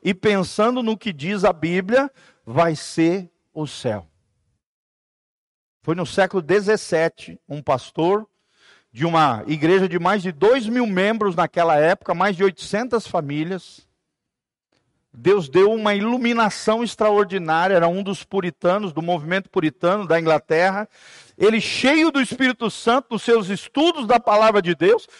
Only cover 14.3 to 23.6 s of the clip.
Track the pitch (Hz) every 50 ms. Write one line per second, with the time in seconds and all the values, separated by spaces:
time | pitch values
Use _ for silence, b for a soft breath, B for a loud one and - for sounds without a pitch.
14.3 | _ _ _ _ _ _ _ _ _ _ _ _ _ _ _ _ _ 120 120 170
15.3 | 202 202 165 135 131 180 196 208 220 220 214 208 202 202 208 226 240 254 226 233
16.3 | 240 233 226 202 - - - 214 220 226 240 214 - - 220 214 208 208 208 175
17.3 | 185 190 170 156 156 160 175 190 196 175 170 170 175 190 202 196 196 - - -
18.3 | - 196 175 175 - _ - 175 180 208 214 185 139 156 165 170 180 165 147 160
19.3 | 180 196 190 _ - 190 156 156 - _ - 170 190 214 202 151 165 170 165 160
20.3 | 156 147 - - 165 160 180 190 190 202 214 B B B B B B B B B
21.3 | B - - 214 220 220 - - - - - 262 302 311 320 330 277 277 254 -
22.3 | - - 269 254 247 - 233 202 - - - 226 240 277 - _ 233 202 - -
23.3 | 233 226 196 175 202 -